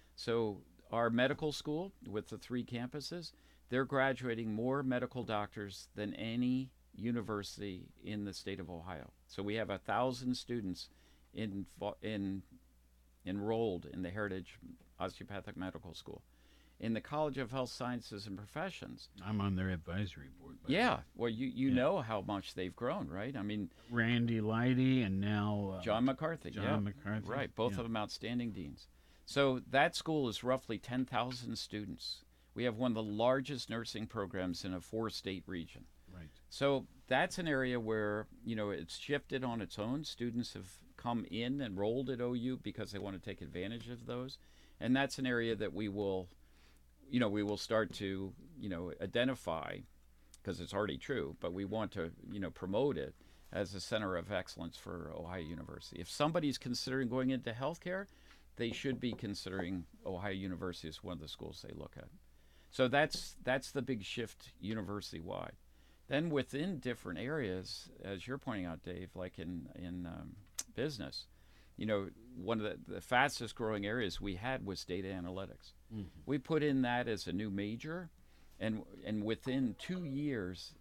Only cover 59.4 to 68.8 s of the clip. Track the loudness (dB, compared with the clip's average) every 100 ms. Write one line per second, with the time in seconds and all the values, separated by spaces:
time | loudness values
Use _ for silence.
59.4 | -4 -2 -2 -2 -4 -10 -6 -4 -2 -2
60.4 | -2 -2 -4 -4 -6 -8 -8 -8 -8 -10
61.4 | -10 -10 -10 -10 -10 -12 -16 -18 -20 -20
62.4 | -20 -20 -4 4 6 6 4 2 -6 -4
63.4 | 2 2 2 -2 0 -2 -2 -4 -4 -6
64.4 | -18 -8 -4 -2 -2 -4 -4 -8 -4 -4
65.4 | -6 -10 -18 -20 -20 -18 -2 0 2 2
66.4 | 0 0 -2 -2 -2 -2 -4 -4 -2 0
67.4 | 0 0 -4 -8 -12 -10 -6 -6 -4 -6
68.4 | -4 -2 -2 -4